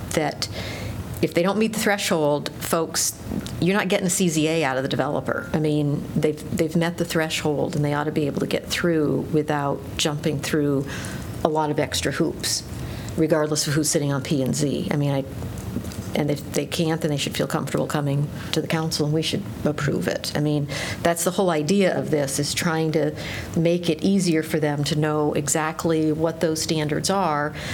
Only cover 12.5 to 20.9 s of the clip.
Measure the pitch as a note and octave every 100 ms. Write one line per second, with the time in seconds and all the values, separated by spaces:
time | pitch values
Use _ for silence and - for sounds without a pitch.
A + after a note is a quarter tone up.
12.5 | - - - - - - - D#3 D#3+ D3+
13.5 | D3+ - D3 D3+ D#3+ C#3+ C#3 B2+ C#3+ C3
14.5 | C#3 D3 - - D3 C#3+ C#3 C3+ - -
15.5 | - - - - - - - D3 D3 -
16.5 | D#3 C#3+ - D#3+ D#3+ E3 C#3+ - - C#3
17.5 | D#3 D3 D#3 D3 D#3 C#3+ C#3 D3 - -
18.5 | - D3 E3 D#3+ - D3+ D#3 D#3 - A2+
19.5 | - - D3 D3 - - - - D3 D3
20.5 | D3 C#3+ - -